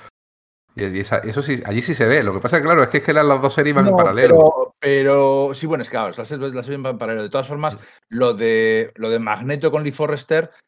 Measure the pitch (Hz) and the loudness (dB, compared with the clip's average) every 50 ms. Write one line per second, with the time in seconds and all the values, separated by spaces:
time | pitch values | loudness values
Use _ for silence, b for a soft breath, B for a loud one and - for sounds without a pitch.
0 | B B B _ _ _ _ _ _ _ _ _ _ _ - - 101 95 92 98 | B B B _ _ _ _ _ _ _ _ _ _ _ -12 -8 -8 -6 -6 -6
1 | 98 - 110 107 - 113 110 139 135 151 135 120 - 104 101 120 123 180 156 - | -6 -4 -4 -4 -4 -6 -6 -6 -4 -4 -6 -6 -6 -6 -6 -6 -4 -4 -2 0
2 | 117 117 135 151 113 101 95 95 - 120 170 160 139 160 170 151 127 - - 147 | 2 2 2 2 2 0 -4 -4 -4 -2 -2 0 2 2 4 4 2 2 0 -2
3 | - - 151 151 147 143 139 131 135 135 - 160 143 147 143 143 196 202 185 180 | 0 2 2 2 4 4 2 2 0 0 0 0 0 2 4 4 4 4 4 4
4 | - 95 98 120 131 165 165 160 156 156 - - - - _ - 139 139 139 139 | 4 2 2 4 6 6 8 8 8 6 4 2 -4 -4 _ -4 -2 0 2 2
5 | 135 139 139 139 139 135 135 139 139 139 131 131 160 156 160 135 113 - 127 117 | 2 4 4 4 4 4 2 2 0 -2 -4 -6 -6 -4 -4 -4 -6 -6 -4 -4
6 | 107 95 - - 120 120 151 131 139 139 127 127 113 135 143 139 131 131 123 107 | -4 -4 -6 -10 -10 -10 -8 -8 -8 -8 -8 -8 -8 -8 -8 -8 -6 -6 -6 -6
7 | 117 110 113 110 107 98 - 135 127 139 147 147 156 151 101 98 B B B B | -6 -6 -6 -6 -6 -4 -4 -4 -4 -6 -8 -6 -6 -6 -6 -8 B B B B
8 | B - 113 120 123 120 107 101 117 113 113 110 113 110 110 110 113 - - 110 | B -8 -2 0 0 0 0 0 0 0 2 2 2 2 2 0 -2 -4 -8 -8
9 | 113 113 117 113 113 107 107 101 120 135 147 143 160 151 139 151 151 143 139 - | -4 -4 -2 -2 -2 -4 -4 -4 -4 -6 -6 -2 -2 -2 -2 -2 -4 -4 -6 -4
10 | 151 147 143 135 - - 156 160 165 160 b b b | -4 -4 -4 -6 -4 -2 -2 -2 -2 -4 b b b